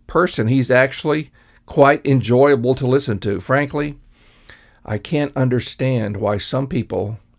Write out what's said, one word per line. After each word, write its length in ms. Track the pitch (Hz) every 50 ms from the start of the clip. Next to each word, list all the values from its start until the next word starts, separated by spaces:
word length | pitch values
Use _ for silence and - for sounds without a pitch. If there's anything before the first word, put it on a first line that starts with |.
| _
person. 420 | - - 160 180 175 - - 107
He's 220 | 113 131 135 120 113
actually 640 | 123 127 131 131 - - - 156 147 156 151 - _ _ _ _ _ _ _
quite 400 | - - 156 139 139 147 - -
enjoyable 680 | 143 135 127 98 110 123 123 139 143 139 117 117 127 131
to 120 | 131 135
listen 320 | 123 131 143 - 123 107 92
to. 200 | - 101 101 92
Frankly, 580 | - - 131 143 147 135 139 147 147 147 147 - - _ _ _ _ _ _ _ _ - - _ _ _ _ _ -
I 140 | - 110 107
can't 360 | - - 160 147 147 139 -
understand 800 | 135 131 123 127 120 - - - - 131 131 131 117 107 104 101
why 200 | 98 107 101 104
some 300 | 98 - - - 131 139
people 520 | 131 - 120 110 - 101 92 98 104 110 - _ _ _